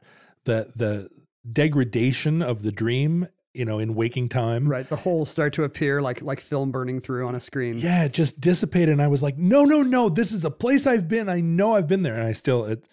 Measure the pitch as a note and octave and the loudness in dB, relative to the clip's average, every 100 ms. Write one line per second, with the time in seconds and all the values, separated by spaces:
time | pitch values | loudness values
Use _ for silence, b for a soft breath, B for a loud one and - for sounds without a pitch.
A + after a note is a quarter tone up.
0 | b b b b - A2+ G#2+ - A2 G#2 | b b b b -2 -2 -2 -4 -2 -2
1 | F#2 _ _ _ A#2+ A2+ D#3 C#3+ A#2+ B2 | -8 _ _ _ -6 0 2 2 0 2
2 | B2+ B2+ D3+ D#3+ C3 A2 G#2+ G2+ A2+ B2+ | 0 0 0 0 -2 -4 -4 -2 -2 0
3 | D3 E3+ F3+ _ _ C3 A2+ G#2+ A2 A2 | 0 0 -4 _ _ -8 -4 -2 -2 -2
4 | A#2 B2+ A#2+ B2+ A#2 A#2 D3 C3 C3 D3+ | -2 -2 -4 -2 -2 0 0 -2 -4 -4
5 | F#3+ E3+ D3 - D3 D3+ D3 - D3 C#3+ | -2 -2 -2 -2 -2 0 -4 -2 -2 0
6 | C3+ B2 - C3+ - C#3+ C3+ C3 B2+ C3 | -2 -6 -8 -10 -6 -4 -4 -4 -6 -6
7 | - B2+ B2 B2 - C#3 B2 A#2 E3 F3 | -6 -6 -4 -6 -8 -6 -4 -2 0 2
8 | D3+ C#3+ D3+ - E3 F3+ - F3+ D#3+ D3 | 0 0 -2 0 0 0 0 2 4 4
9 | C#3+ C#3+ C#3+ C#3 F3+ C#4 C#4+ D4+ C4 B3+ | 2 2 0 0 4 6 6 6 4 2
10 | A3+ D#3+ A3 G#3+ D#3 - A#3+ C#4 C#4 A#3 | 2 2 0 -2 -4 -2 2 2 4 2
11 | D#3+ A3 G#3 F3 E3 E3+ G#3 G#3+ D3+ F#3+ | 2 -2 0 0 2 2 4 2 2 0
12 | D#3 A2+ A2+ G#2+ - B2 G#2+ A2 b | 0 -2 -2 -2 0 0 0 -6 b